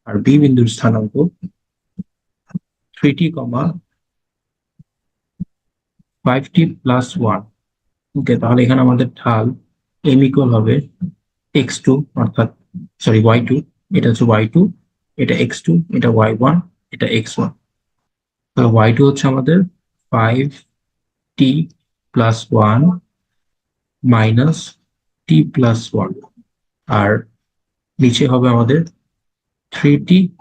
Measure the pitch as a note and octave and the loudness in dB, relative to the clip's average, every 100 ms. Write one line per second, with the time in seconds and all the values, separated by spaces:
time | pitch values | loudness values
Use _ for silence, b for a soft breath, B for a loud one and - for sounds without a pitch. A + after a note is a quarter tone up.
0 | A#2 G#2 B2 C#3+ C#3+ B2+ A#2 - A#2+ A2 | -8 -4 2 4 4 2 0 0 -2 -2
1 | G#2+ C3+ F3 - F3+ _ _ _ _ - | -4 -2 -4 -4 -20 _ _ _ _ -20
2 | - _ _ _ _ - _ _ _ - | -20 _ _ _ _ -14 _ _ _ -2
3 | D3 C#3 E3 D3+ A#2+ A#2+ E3 - _ _ | -2 0 -4 -4 -8 -4 -4 -6 _ _
4 | _ _ _ _ _ _ _ _ _ _ | _ _ _ _ _ _ _ _ _ _
5 | _ _ _ - - _ _ _ _ _ | _ _ _ -18 -18 _ _ _ _ _
6 | _ _ C3 C3 C#3+ - D#3+ - B2+ B2 | _ _ -2 -2 -2 0 0 -2 -2 0
7 | B2 F3 A2+ F#2+ - _ _ _ _ _ | -2 -4 -4 -4 -8 _ _ _ _ _
8 | _ C#3+ C3+ B3 A#2 B2 B2 C3 B2+ B2 | _ -6 -2 -2 2 2 2 2 2 2
9 | B2+ - B2 A2+ A#2 C3 _ _ _ _ | -2 -4 -4 -2 -2 -6 _ _ _ _
10 | D3+ C3 C3+ C#3 B2+ A2+ A2 C#3 - - | 0 2 2 2 0 2 2 0 -4 -10
11 | - - _ _ _ D3+ B2 - - C3+ | -12 -12 _ _ _ -4 -2 -4 0 0
12 | C#3+ - A#2 - A2+ - _ - - - | -2 -4 -4 -2 -4 -6 _ -20 -18 -6
13 | - A2 A2 A#2 A#2 C3 - _ - F#3+ | 0 2 4 2 0 -4 -6 _ -6 -2
14 | B2+ A2+ A#2 G#2+ A2 E3+ F#3+ - _ _ | 0 0 2 0 0 0 0 -2 _ _
15 | _ - B2 - B2+ - - E3+ E3 B2+ | _ -6 -4 -2 -4 -6 -2 -2 -2 -2
16 | A#2+ A2+ A2 A2 C3 F3 - _ _ - | -2 0 0 0 0 0 -4 _ _ -8
17 | - A#2 - - - - _ _ _ _ | -4 -4 -6 -6 -8 -8 _ _ _ _
18 | _ _ _ _ _ - A#2+ A2 A2 A#2+ | _ _ _ _ _ 0 2 4 2 4
19 | C#3 C#3 C#3 C3+ C3 F3 F3+ _ _ _ | 2 2 -2 -2 0 0 0 _ _ _
20 | - A#2 A2 B2 C#3+ - _ _ _ _ | -6 -2 0 0 -4 -8 _ _ _ _
21 | _ _ _ - C3+ D3 E3 _ _ _ | _ _ _ -2 0 0 -4 _ _ _
22 | _ B2 A2+ A2+ - A#2 G#2+ A#2 E3+ F3+ | _ -2 0 -2 -2 0 2 2 2 -2
23 | _ _ _ _ _ _ _ _ _ _ | _ _ _ _ _ _ _ _ _ _
24 | B2+ A#2 A2 A2+ D3 D#3 - - _ _ | 0 2 2 2 0 -2 -8 -20 _ _
25 | _ _ - D#3 D3 - A#2+ A2+ - G#2+ | _ _ 0 0 0 0 0 0 -4 -6
26 | F#2+ F#2+ - _ _ _ _ _ - G#2+ | -6 -10 -20 _ _ _ _ _ -6 -2
27 | G2+ A2+ - _ _ _ _ _ _ - | 0 -2 -6 _ _ _ _ _ _ -2
28 | B2+ A#2 C#3+ B2+ B2+ A#2 A2+ D#3 E3 _ | 0 2 0 0 2 2 2 0 -2 _
29 | _ _ _ _ _ _ _ - C#3+ C#3+ | _ _ _ _ _ _ _ -2 0 0
30 | - F3+ F3+ - | 2 2 2 -6